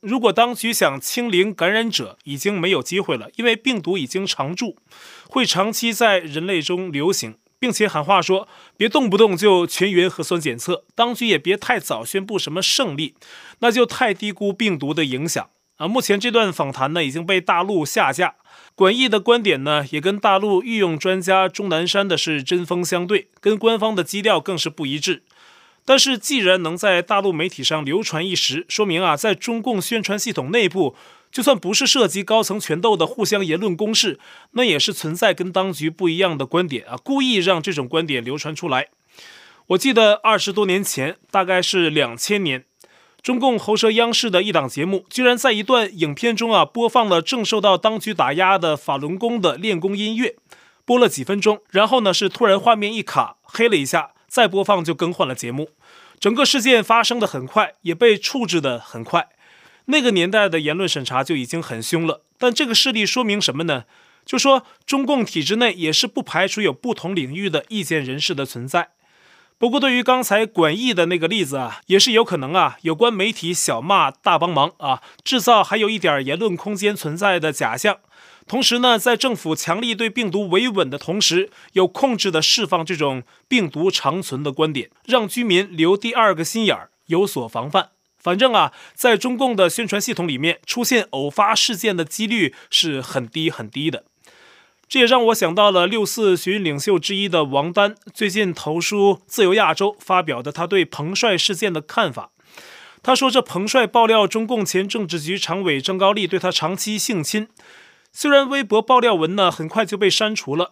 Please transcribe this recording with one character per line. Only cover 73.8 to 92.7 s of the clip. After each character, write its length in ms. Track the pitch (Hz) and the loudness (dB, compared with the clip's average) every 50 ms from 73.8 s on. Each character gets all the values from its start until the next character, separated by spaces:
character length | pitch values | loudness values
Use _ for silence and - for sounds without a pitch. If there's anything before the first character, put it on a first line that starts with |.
骂 300 | 127 175 196 185 156 135 | -2 0 2 2 2 0
大 260 | 131 _ - 202 175 | -2 _ 0 2 2
帮 120 | 151 170 175 | 2 2 2
忙 240 | 170 143 139 165 - - | 2 2 0 0 -2 -4
啊， 220 | - 143 131 - - - - _ - | -4 -4 -4 -4 -6 -14 -20 _ -6
制 160 | - 262 247 | -2 -2 0
造 240 | 170 247 240 208 175 | 4 6 6 6 4
还 140 | - 196 | 2 0
有 120 | 220 214 208 | 0 0 -2
一 80 | 220 | -2
点 280 | 208 185 170 147 139 135 | 0 0 0 0 0 -2
言 120 | 135 143 | -4 -4
论 200 | 175 226 214 175 | -2 -2 -2 -4
空 180 | 151 - 202 208 | -4 -6 -8 -6
间 180 | 185 208 208 208 | -2 -2 -2 -2
存 220 | 196 - 151 151 | -4 -6 -8 -4
在 240 | 175 208 202 185 170 | -2 0 0 0 0
的 140 | 151 156 139 | 0 -2 -2
假 240 | - 143 113 113 | -2 -4 -4 -4
象。 220 | 127 - 208 190 - _ _ _ _ - - - - _ | -2 -2 -2 -2 -2 _ _ _ _ -20 -20 -20 -20 _
同 160 | - 202 254 254 | -6 -4 0 0
时 160 | - 240 240 | 0 2 2
呢， 180 | 247 254 233 | 4 4 2
在 180 | 214 - 247 240 | 2 2 2 0
政 200 | 220 - 262 226 | 2 0 -2 -2
府 180 | - - 160 156 | -4 -4 -4 -4
强 260 | - - 170 170 202 | -2 -2 -2 -2 -2
力 140 | 233 233 226 | -2 -4 -2
对 160 | 196 226 220 | -2 -4 -4
病 220 | - 247 233 196 | -2 -2 -2 -2
毒 180 | 165 202 208 180 | -2 -2 -2 0
维 180 | 170 196 240 247 | 0 0 0 0
稳 200 | 208 196 165 131 | 0 0 -2 -2
的 80 | 139 | -4
同 240 | 143 - - 175 214 | -8 -6 -4 -2 0
时， 300 | 196 - 165 180 196 - _ - - - - | 0 2 2 0 0 -2 _ -20 -14 -4 0
有 140 | 190 185 | 2 2
控 300 | 180 - - 269 269 240 | 2 2 0 0 0 2
制 140 | 190 - 196 | 0 -2 0
的 100 | 160 156 | 0 0
释 240 | 156 - - 247 214 | 2 2 0 0 0
放 180 | - 190 170 160 | 0 -2 -2 -2
这 120 | 156 185 | -2 -4
种 260 | 151 156 139 135 127 120 _ _ _ _ | -2 -2 -2 -2 -4 -8 _ _ _ _
病 220 | - 262 240 196 151 | 0 2 2 2 0
毒 220 | - 147 170 190 | -2 0 0 0
长 280 | - - - 143 151 190 | 0 0 0 -2 -2 -2
存 220 | 185 - - 131 | -4 -6 -6 -6
的 100 | 147 147 | -6 -4
观 220 | 135 - 175 156 151 | -2 0 0 0 0
点， 160 | 131 104 - _ _ _ | -4 -8 -10 _ _ _
让 220 | - 240 247 214 | 0 0 0 0
居 160 | 185 - 240 240 | 0 -4 -2 0
民 240 | 220 175 180 202 196 175 | 2 2 2 2 0 0
留 200 | 156 160 175 196 | 0 2 4 2
第 180 | 196 - 233 233 | 2 0 -2 2
二 200 | 240 226 208 185 | 2 4 4 2
个 100 | 156 165 | 0 -2
心 220 | - - 226 220 | -4 -2 0 0
眼 100 | 190 131 | 0 0
儿， 140 | 90 82 - _ _ _ | -2 -4 -14 _ _ _
有 200 | - 165 170 202 | -2 0 0 0
所 200 | 196 - 143 117 | 0 -2 -6 -8
防 220 | 110 - 117 120 143 | -6 -6 -8 -4 -2
范。 200 | 175 190 165 - _ _ _ _ _ | -2 -2 -2 -2 _ _ _ _ _
反 220 | _ - 170 180 202 | _ -4 -2 0 2
正 140 | 262 262 226 | 2 4 4
啊， 200 | 196 160 135 - - - - _ | 4 2 2 -2 -8 -20 -18 _
在 200 | - - 247 226 | 0 2 2 2
中 220 | 202 - 254 247 | 2 0 -2 -2
共 180 | 226 269 254 233 | 0 0 0 2
的 140 | 196 185 170 | 2 2 2
宣 180 | - - 233 | 2 -2 -4
传 140 | 185 196 208 | -4 -4 -4
系 140 | 202 - 185 | -4 -4 -4
统 120 | - 180 | -4 -4
里 120 | 170 139 123 | -4 -2 0
面， 200 | 147 170 160 - _ | 0 0 -2 -2 _
出 180 | - - 240 240 | -8 -4 -4 0
现 220 | - 262 226 190 - | 0 2 0 0 -2
偶 180 | - 135 139 143 | -4 -6 -6 -2
发 240 | - - 208 208 220 | 0 2 2 2 2
事 240 | 208 - - 233 | 0 0 -2 -2
件 180 | 170 - 220 196 | -2 -2 -2 -2
的 80 | 175 165 | -2 -4
几 220 | 147 - - 220 | -6 -6 -6 -4
率 300 | 202 233 226 170 131 - - - - | -2 0 0 0 0 -2 -6 -6 0